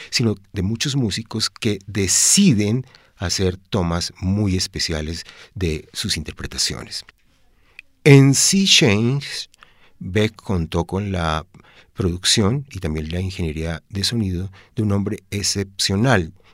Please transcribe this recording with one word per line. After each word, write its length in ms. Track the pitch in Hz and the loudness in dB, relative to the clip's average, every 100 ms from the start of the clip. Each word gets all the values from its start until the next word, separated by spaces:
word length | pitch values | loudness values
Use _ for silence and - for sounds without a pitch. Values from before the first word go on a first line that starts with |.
| - | -6
sino 260 | - 117 101 - | -2 0 -2 -6
de 120 | 104 | -4
muchos 320 | 92 113 143 139 | -2 -2 -2 0
músicos 540 | 110 98 110 110 - | 0 -2 -6 -6 -6
que 300 | - 110 104 - | -4 -4 -4 -4
deciden 1000 | 101 92 - - - 202 104 104 123 - - _ - | -2 0 2 4 6 6 4 2 0 -4 -16 _ -8
hacer 420 | 90 - 92 90 | -4 -2 -2 -2
tomas 540 | _ 101 85 85 - - | _ -2 0 -2 -4 -4
muy 380 | 92 101 104 92 | -2 0 2 0
especiales 680 | - 87 - 78 78 85 - - - | -2 -4 -4 -4 -4 -8 -12 -20 -18
de 340 | - 87 76 - | -4 -2 -2 -6
sus 240 | - 101 85 | -8 -6 -4
interpretaciones. 880 | 76 - - 67 - 57 - - - _ _ _ _ _ _ - - _ | -8 -10 -10 -4 -4 -6 -10 -14 -14 _ _ _ _ _ _ -20 -20 _
En 300 | 151 139 139 | 8 10 8
Sea 320 | 131 - 196 190 | 6 2 2 4
Change, 840 | - 139 101 117 139 - - - _ - _ - - | 4 4 4 2 -2 -4 -12 -14 _ -20 _ -20 -16
Beck 360 | 98 98 110 - | -6 0 0 -2
contó 500 | - 92 80 85 82 | -4 -4 -2 -2 -2
con 260 | 95 101 | -4 -4
la 340 | 90 82 78 - - - - - | -4 -2 -4 -6 -18 -20 -20 -14
producción 720 | - 92 92 - - 98 139 139 | -4 -4 -2 0 2 2 0 -6
y 80 | 95 | -8
también 300 | 82 78 78 | -6 -4 -4
la 120 | 85 | -6
ingeniería 640 | 95 92 82 76 82 80 - | -6 -4 -6 -4 -6 -8 -10
de 140 | 101 | -6
sonido 480 | 98 117 98 87 98 - - - | -4 -2 -2 -4 -6 -12 -12 -4
de 60 | |
un 100 | 107 | 0
hombre 320 | 101 98 104 - | 0 -2 -6 -8
excepcional 1040 | 101 95 101 98 - - 98 131 107 82 - _ | -6 -4 -4 -6 -4 -2 0 2 2 0 -8 _